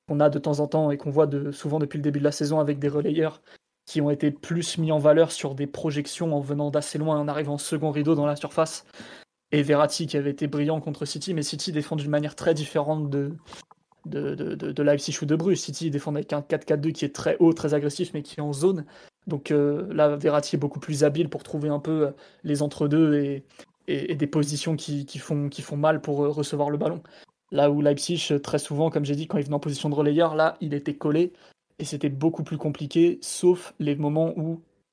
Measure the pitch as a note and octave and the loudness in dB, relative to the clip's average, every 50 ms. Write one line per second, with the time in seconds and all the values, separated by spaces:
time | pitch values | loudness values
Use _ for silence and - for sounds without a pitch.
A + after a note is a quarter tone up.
0 | _ - D3+ C#3+ D3 D3 - D3+ - D#3 D3 C#3+ D3+ C#3+ - D#3 D#3 D3 C#3+ C#3+ | _ -4 2 4 4 4 4 2 0 0 0 0 0 0 2 0 2 2 0 -2
1 | - D3+ C3+ D#3 D3+ C#3+ C#3+ C#3 C#3+ C#3+ C#3+ - - D3 D3 D#3 D3 C#3+ - D3+ | -4 0 4 4 4 4 4 -2 -4 -4 -8 -6 -4 -2 -2 0 -2 -2 -4 -2
2 | C#3+ D3 C#3+ C#3+ C#3 D3 C#3+ - D3+ C#3+ D#3 D#3 D3 D3 C#3+ C#3 C#3+ C#3+ C#3+ D3+ | -2 0 0 2 0 0 0 0 -2 0 2 2 2 0 0 -2 -2 -2 -2 0
3 | D3 D3+ D3+ E3 D#3 D#3 D#3 - _ _ - - _ _ _ _ _ - - D#3+ | -2 0 0 0 0 -2 -4 -8 _ _ -20 -20 _ _ _ _ _ -6 -2 0
4 | C#3+ D3 D3 C#3+ D#3 D3 C#3+ - - - E3 E3+ D#3 - - E3 D#3+ D#3 D#3 D3+ | 2 2 0 2 0 0 -2 -2 -6 -4 -4 -4 -2 -4 -4 -2 0 0 2 4
5 | C#3+ D3+ D3+ E3 E3 D#3 - - - C#3 C#3 C3+ C#3+ C#3 - - - D#3 C#3+ D3 | 6 6 8 8 6 4 2 -6 -6 -6 -4 -4 -6 -6 -6 -6 -4 -4 -2 -4
6 | D3 - - - F3 D#3+ D3+ C#3+ C#3 C3+ D3 C#3+ D3 D3 C#3 D3 D3 - - D3 | -6 -6 -6 -4 -4 -2 -2 -2 -2 -2 -2 -2 -2 0 0 -2 -2 -2 -6 -4
7 | D#3 D#3+ D3+ D3 D3 D3 C#3+ D3+ D3 D3 C#3+ C#3+ - - D#3+ C#3+ D#3 D#3 C#3+ D3 | -2 0 0 0 0 -2 -2 -2 -2 -2 -4 -4 -4 -4 -4 -2 -2 -2 0 0
8 | D3 D#3 D#3+ D3 D3 D3 D3 C#3+ - C#3+ - E3+ D#3+ - - - - _ - - | 2 2 2 4 2 0 0 -2 -6 -4 0 0 0 0 -2 -14 -16 _ -20 -20
9 | - - - - - _ _ _ _ - D3+ D3 C#3+ D3 D3 C#3+ D3+ C#3+ - - | -20 -20 -20 -20 -20 _ _ _ _ 0 0 2 4 4 4 4 4 2 2 -2
10 | E3 C3+ - D3 C#3 C#3+ C#3+ - D3+ C#3+ C#3+ D3 D3 D3+ D#3+ D#3 - D#3+ C#3+ - | -4 -2 -2 -2 -2 -2 -4 -2 -4 -4 -2 -2 0 0 -2 -2 -4 -6 -8 -6
11 | D3+ C#3 - D#3 - F#3+ F3+ D#3 D3 - - D3 - F#3+ D#3 F3 G3+ - E3 D3+ | -8 -8 -8 -8 -6 -4 -4 -4 -4 -4 -6 -6 -6 -4 -4 -4 -4 -2 -4 -4
12 | C#3 D3 D3 D3 D3 D3 - - - F3 D#3+ D3 D3 - - D#3 C#3+ D3+ D#3 D#3 | -2 0 -2 -2 -2 -2 -6 -2 0 0 2 0 0 -2 -2 -2 0 0 -2 -2
13 | D3+ C#3+ C#3 C#3+ C#3 C#3+ E3 D#3 _ - - - - _ - _ _ _ _ _ | -2 -2 -2 -2 -2 -2 -6 -10 _ -20 -20 -20 -20 _ -20 _ _ _ _ _
14 | - D3+ D3+ C#3+ D3 C#3+ D3 D3 D3 - - D3+ - - - D3 D3 C#3+ D3 C#3+ | -12 -8 -6 -6 -4 -4 -6 -6 -6 -6 -6 -6 -6 -6 -2 2 4 4 4 4
15 | - - - - D3+ C#3+ D#3 D#3+ E3 G3 F3 - - - C#3 - E3 D#3+ C#3+ C#3+ | 2 -4 -6 -4 0 0 0 2 4 2 2 0 0 -8 -8 -6 -4 -2 -4 -2
16 | - D#3+ D3 D3 D3 - D3 D3 C#3+ - D#3 D3 - - D#3 D3 C#3+ D#3+ D#3 - | -4 -2 -4 -4 -4 -4 -4 -4 -2 -2 -4 -4 0 0 0 2 2 -2 -2 -2
17 | D3+ C#3 - - - D#3+ - - F3 E3 D#3+ E3 - D3 D3+ D3 C#3+ D3 C#3+ - | -4 -4 -4 -2 0 0 4 6 6 6 6 4 0 0 0 2 0 0 -2 -2
18 | F3 - - D3+ C#3+ - - D#3 D3 D3 C#3+ C3+ D#3+ F#3+ F#3+ D#3+ D3 - - - | -6 -4 -4 -10 -10 -10 -8 -6 -6 -4 -2 2 2 2 2 2 -4 -10 -16 -20
19 | - - _ _ - - D#3 C#3 - - D3+ D3 C#3+ D3 C#3+ D3+ F#3 G3 - D3+ | -20 -20 _ _ -10 -8 -8 -6 -2 0 2 4 4 2 2 -2 -4 -4 2 4
20 | D3+ D3 D3 C#3+ C#3 D3+ D3 D3 C#3+ - - C#3+ C#3+ C#3+ - C#3 - - D3+ C3+ | 4 4 4 4 2 2 2 2 0 0 -2 -2 -2 -2 -4 -6 -6 -4 2 4
21 | D3+ D3 C#3+ D#3+ E3+ D3 - D3 - - - D3+ D3 D3+ C#3+ C#3+ C#3+ D#3 D#3 D#3 | 4 4 4 2 -2 -2 -2 -8 -10 -6 -6 -4 -2 -2 -2 -2 -2 -2 0 2
22 | D3 C#3 C#3 - - - _ _ - - D3 C#3+ D3 C#3+ - - D3 D3 D3 D#3+ | 2 0 -2 -8 -20 -20 _ _ -4 -4 -2 0 0 -2 0 0 0 2 4 6
23 | D#3+ D3+ D3 D3 C#3+ C#3 C#3 C#3 - _ _ - - _ _ _ - - C#3+ C#3 | 6 6 6 4 2 0 -2 -6 -8 _ _ -20 -20 _ _ _ -6 -4 -4 -2
24 | C#3+ - E3 C#3+ D3+ C#3+ - D#3 C#3+ C#3+ D3 C#3+ - E3 D#3 D3 - - D3 C#3+ | -2 -2 -2 -2 -2 0 2 0 0 0 -2 -4 -2 -2 -4 -4 -4 -6 -6 -6
25 | C#3+ - - C#3 - - D#3+ D3 C#3+ C#3+ - - C3 - D3+ C#3+ D3 D#3 D#3+ D3 | -6 -8 -10 -12 -6 -4 -2 -2 -2 -4 -6 -8 -10 -8 -4 2 4 4 4 2
26 | - D#3 C#3+ C#3+ D3 C#3+ D3 D3+ C#3+ - D3+ C#3+ C#3+ D3 D3+ D3 - D#3 F3 E3 | 0 -4 0 0 0 0 0 -2 -4 -4 -2 -2 0 0 0 0 0 -2 -2 -4
27 | - - - - - _ _ _ _ - - C#3+ C#3+ D3 D3 D3 D3 D3 C#3+ C#3 | -10 -16 -20 -20 -20 _ _ _ _ -4 2 4 4 4 4 4 4 4 2 2
28 | - - F3 D#3+ - - D3+ C#3+ C#3+ - - C#3+ - - D3 C#3+ D#3+ D#3+ - D#3 | 0 -2 -2 -2 0 0 0 -2 0 0 -2 -2 -2 -2 0 0 0 2 2 0
29 | D3 C3+ C#3+ C#3+ D#3+ - - D3+ C#3+ C#3+ D3 C#3+ - D3+ C#3 - - D3+ C#3+ D3 | 0 0 -2 -2 -2 -2 -2 -2 -2 -2 -2 -4 -2 -4 -6 -2 -2 0 2 4
30 | D3 D3 D3 E3 E3+ D#3+ D#3 D#3 D#3 D#3+ D#3 - - D3+ C#3+ C#3+ C#3+ D3+ C#3+ - | 4 4 6 4 4 4 4 4 4 2 2 -2 -6 -4 -4 -2 -2 -4 -6 -2
31 | - D3+ D3 D#3+ F3+ F3 - _ _ - _ _ _ _ _ - D3+ - D3+ C#3+ | -2 0 2 2 2 0 -2 _ _ -20 _ _ _ _ _ -10 -10 -8 -6 -4
32 | - D3 C3+ C3+ D3+ E3 D#3+ - D3 - D#3+ D3 - D3+ C#3+ - D3+ C#3+ - E3+ | -4 -4 -2 2 0 0 0 0 -6 -6 -6 -4 -4 -4 -4 -4 -8 -2 2 4
33 | E3+ F3 F3 - - - - - - F3+ F3+ F3+ - - - - D3+ D3 C#3+ C#3+ | 4 4 4 0 -8 -10 -6 2 4 4 4 4 0 -16 -8 -4 -2 -2 0 0
34 | D3 D3 D3+ D#3 D#3+ E3 - - D#3 E3 E3 E3 _ _ _ _ _ _ | 0 0 0 0 0 0 -2 -4 -4 -6 -6 -8 _ _ _ _ _ _